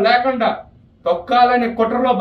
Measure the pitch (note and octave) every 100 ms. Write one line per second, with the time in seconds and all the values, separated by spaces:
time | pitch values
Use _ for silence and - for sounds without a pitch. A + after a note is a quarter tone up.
0 | A3 B3 C4 B3+ - - - - _ _
1 | E3+ F3 - A#3+ B3 B3 A3+ - A3+ A#3+
2 | B3+ A#3